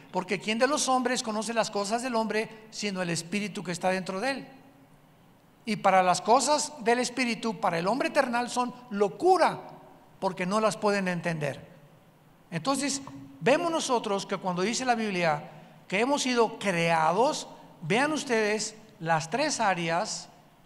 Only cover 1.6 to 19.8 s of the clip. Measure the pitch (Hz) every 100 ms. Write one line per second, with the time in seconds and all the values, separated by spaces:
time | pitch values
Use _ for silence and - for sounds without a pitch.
1.6 | 202 202 202 233 254 233 220 208 220 -
2.6 | - - 208 185 175 165 - 208 202 170
3.6 | 170 175 185 190 185 190 247 269 - -
4.6 | - - - - _ _ _ _ _ _
5.6 | - 208 196 185 180 175 - 247 254 294
6.6 | - - 220 247 247 254 240 220 233 -
7.6 | - 165 180 254 320 294 254 240 247 254
8.6 | 247 - - 202 202 - 349 370 262 175
9.6 | - - - - - - 190 180 180 214
10.6 | 220 214 208 202 185 175 175 160 143 131
11.6 | - - - - _ _ _ _ - 170
12.6 | 262 277 277 - - - - - 175 302
13.6 | 339 320 254 240 214 196 - 196 190 180
14.6 | 196 233 254 233 214 180 165 151 - -
15.6 | - - - 190 247 285 269 240 220 -
16.6 | 202 170 165 165 156 180 269 294 - -
17.6 | - - 151 214 294 294 - 226 208 214
18.6 | - - - - 165 160 156 240 302 -
19.6 | 214 175